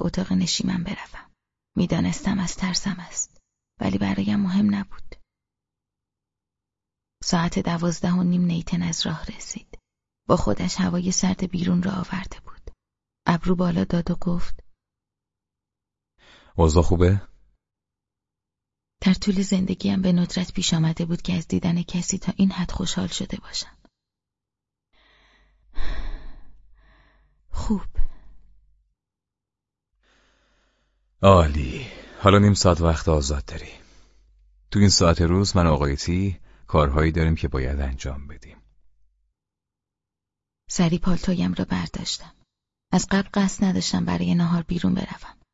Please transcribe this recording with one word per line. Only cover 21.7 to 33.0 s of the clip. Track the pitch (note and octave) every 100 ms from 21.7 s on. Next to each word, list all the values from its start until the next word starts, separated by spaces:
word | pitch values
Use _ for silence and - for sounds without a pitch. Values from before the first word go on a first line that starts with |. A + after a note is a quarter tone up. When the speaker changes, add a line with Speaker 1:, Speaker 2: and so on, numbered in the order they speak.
| E3+
Speaker 1:
کسی | F3 F3+ - F#3+
تا | - -
این | G3
حد | F3+ F3
خوشحال | - F#3 - F#3
شده | - F#3+ G3
باشم. | - - - - _ _ _ _ _ _ _ _ _ _ _ _ _ _ _ _ _ _ _ - - - - - - - - - - - _ _ _ _ _ _ -
خوب. | - - G3+ - - - - - - - - _ _ _ _ _ _ _ _ _ _ _ _ _ _ _ _ _ _ _ _ _ _ _ _ _ _
Speaker 2:
عالی. | G2 F#2+ D#2+ D2 C2 B1 - - - -
حالا | G2+ G2+
نیم | G2+
ساعت | G2 F#2+ E2
وقت | E2 D#2+